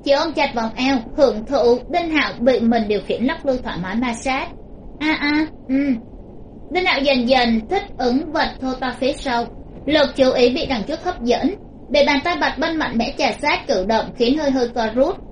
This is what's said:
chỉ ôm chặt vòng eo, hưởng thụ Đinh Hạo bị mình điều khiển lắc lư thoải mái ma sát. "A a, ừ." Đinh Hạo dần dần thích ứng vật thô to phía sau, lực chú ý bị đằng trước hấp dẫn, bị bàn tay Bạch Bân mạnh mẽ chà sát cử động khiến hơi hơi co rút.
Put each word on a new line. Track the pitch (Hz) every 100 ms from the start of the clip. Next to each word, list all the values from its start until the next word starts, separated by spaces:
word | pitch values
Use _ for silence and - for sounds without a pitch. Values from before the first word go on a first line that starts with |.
chỉ | -
ôm | 277 330
chặt | 311 285 240
vòng | 226 220
eo, | 254 269 - -
hưởng | 269 214 220
thụ | 262 233 247 -
Đinh | 339 339
Hạo | 311 214 -
bị | 240 233
mình | 226 233 208
điều | 208 -
khiển | -
lắc | 247 339 285
lư | 254
thoải | 233 165
mái | 180 214
ma | 247
sát. | 226 262 262 339 - - - - -
"A | 302 311
a, | 294 294 311 - -
ừ." | 269 285 226 - - - - - - -
Đinh | 311 370
Hạo | 294
dần | 277 262 233
dần | 262 240 226 220
thích | 381 403 -
ứng | 247 254 320
vật | 302 - -
thô | 262
to | 254 262 233
phía | 262
sau, | 302 277 240 233 - - - -
lực | 302 269 -
chú | 262
ý | 254 247
bị | 269 285
đằng | 247
trước | 196 311
hấp | 359 -
dẫn, | 233 - 269 403 - - -
bị | 277 277
bàn | 277
tay | 349 349
Bạch | 285 254
Bân | 320 320
mạnh | 247 226
mẽ | 254 -
chà | 269
sát | 208 285 349 -
cử | 214 190
động | 220 170 -
khiến | 240 302
hơi | 285
hơi | 262 240
co | 247 220 226
rút. | 294 403 -